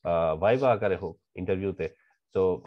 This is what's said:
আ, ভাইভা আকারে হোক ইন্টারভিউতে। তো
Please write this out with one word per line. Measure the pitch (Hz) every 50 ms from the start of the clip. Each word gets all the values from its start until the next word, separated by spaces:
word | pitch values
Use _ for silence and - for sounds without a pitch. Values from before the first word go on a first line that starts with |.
| _
আ, | 85 85 82 82 82 78
ভাইভা | 78 90 104 120 131 139 131 117
আকারে | 101 107 101 95
হোক | 90 98 85 82 _ _ _ _
ইন্টারভিউতে। | - 92 92 98 92 98 98 92 - 82 80 - _ _ _ _ _ _ _ _
তো | 101 95 92 90 - -